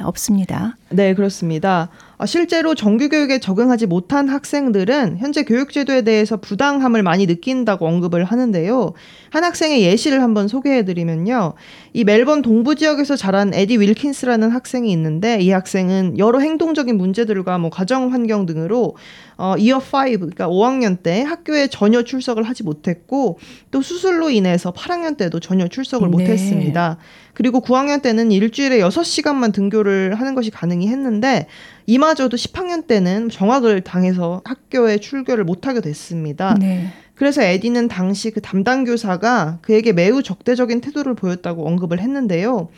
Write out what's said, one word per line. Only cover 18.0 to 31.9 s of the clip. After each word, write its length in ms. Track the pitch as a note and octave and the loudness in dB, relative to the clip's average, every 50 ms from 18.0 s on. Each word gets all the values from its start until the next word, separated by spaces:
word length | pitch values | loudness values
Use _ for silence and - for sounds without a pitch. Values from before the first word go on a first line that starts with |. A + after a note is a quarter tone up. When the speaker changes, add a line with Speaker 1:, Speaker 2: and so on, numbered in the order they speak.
| B3+ B3+ B3+ | 0 -2 -2
Speaker 2:
환경 320 | B3 A#3 A3 G#3+ G#3 F#3+ | -2 -2 0 0 -2 -2
등으로, 500 | E3 D#3+ D#3+ D#3+ E3+ A3 B3 G#3+ D#3+ - - - - - - - - - | -2 -4 -4 -4 -2 0 0 0 -2 -4 -8 -16 -20 -20 -20 -20 -20 -10
어, 180 | - F3 F#3+ F#3+ | -6 -4 -2 0
이어 220 | D#3+ G#3 B3 C4 C4 | 2 4 2 2 2
파이브, 400 | C4 - - C#4 C4+ C4 A#3 F#3+ | -2 -2 -2 -2 0 0 -2 -2
그러니까 280 | F3 D3 - - F#3 | -4 -6 -6 -6 -4
오 160 | E3+ F3+ F#3+ A3 | -2 0 2 2
학년 340 | B3+ C4+ C4 A#3+ G3+ F#3 | 2 2 0 0 0 0
때 260 | F3 - F3 E3+ G#3+ C#4 | -2 -2 -2 -2 0 -2
학교에 440 | D4 E4+ E4+ - D#4 D4+ D4 C#4 | -4 -6 -6 -6 -2 0 0 0
전혀 360 | C#4 - - G3+ G#3 A3+ A#3+ A#3+ | -2 -2 0 2 4 4 2 2
출석을 400 | - C#4 C4 B3 B3+ A#3 A3 A3+ | -2 -4 -6 -4 -4 -4 -2 -4
하지 200 | A3 B3+ - A3 | -4 -6 -6 -6
못했고, 760 | D#3+ D3+ - - G3 E3 - _ - C4 C#4 C4 G3 E3+ - - - - - _ _ | -8 -8 -6 -4 -6 -6 -6 _ -6 -4 -2 -2 -2 -4 -6 -12 -20 -20 -20 _ _
또 100 | - C4+ | -4 -4
수술로 480 | C4+ - F4 F4+ - F#4+ F4+ E4 E4 D#4 | -4 -4 -4 -4 -2 0 0 0 0 2
인해서 420 | B3+ G#3+ F#3+ F#3 E3+ F3+ - F3+ | 2 2 2 2 2 0 -2 -4
팔 200 | F3+ - - - | -8 -8 -8 -6
학년 240 | F4 F4 E4+ D#4+ D4 | -6 -4 -4 -4 -4
때도 240 | - G3+ E3+ D#3+ E3 | -4 -4 -4 -4 -6
전혀 280 | - - F#3 F#3+ F3 | -4 -2 -2 0 -2
출석을 420 | E3+ - C4 C4+ - - E3 F3+ F3+ | -2 -4 -8 -6 -4 -2 0 0 2
Speaker 1:
네. 20 | |
Speaker 2:
못했습니다. 840 | F3 F3 F#3 G3+ A3 F#3 F#3+ G3+ G3 - - D3 C#3+ E3+ E3+ E3 D#3+ - - - - - - _ - | 2 2 2 2 2 2 0 0 0 0 0 0 0 0 0 -2 -2 -6 -12 -20 -20 -20 -20 _ -4
그리고 260 | - G#3+ B3+ A#3+ C4 | -2 0 0 2 0
구 160 | A#3 - B3 | 2 2 2
학년 260 | C4 C#4 C#4+ C#4+ C#4+ | 2 2 0 0 0
때는 300 | C#4 B3 A3 A3+ A#3 A3+ | 0 0 2 2 2 4
일주일에 480 | G3+ F#3+ G#3+ A3+ - - C#4 C4 B3+ A3+ | 4 4 2 0 0 -2 0 2 4 4
여섯 220 | F3+ F3+ - E4 | 4 2 2 0
시간만 500 | E4+ - - D#4 D4 D4+ C#4+ C4+ A#3+ A3 | -2 -2 -2 -2 -2 0 0 0 0 0
등교를 600 | - G3+ G3 G3+ G#3+ A3 G#3 G3+ G3 F#3+ F#3+ F#3 G3+ | 0 0 0 0 2 2 2 2 2 2 0 0 -2
하는 200 | G#3+ C4 C4+ C4+ | -2 -2 -2 -2
것이 160 | C4 A3+ G#3+ | -2 -4 -4
가능했는데, 960 | - - E3+ E3+ F3 F3 F3+ G#3+ B3+ C#4 C#4 B3+ G#3+ G#3 A#3 C4+ B3 F3+ D3+ - - - - - - - _ | -4 -4 -4 -2 -2 0 0 -2 -2 -2 -2 -2 -2 0 0 0 0 0 -2 -6 -12 -20 -20 -20 -20 -6 _
이마저도 520 | - | 2